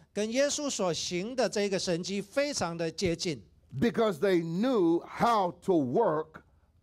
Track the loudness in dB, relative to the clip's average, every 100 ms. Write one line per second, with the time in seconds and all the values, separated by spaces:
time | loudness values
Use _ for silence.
0 | _ -6 -2 0 0 0 -4 -2 -2 -2
1 | -4 -4 -4 -2 0 0 0 0 0 -2
2 | -2 -6 -4 -2 -2 -2 -4 -2 -4 -2
3 | -2 -2 -4 -6 -10 _ _ -2 0 2
4 | 0 2 2 2 2 0 2 4 4 2
5 | -2 0 2 4 2 -2 0 2 2 2
6 | 2 0 -4 -14 -20 _ _ _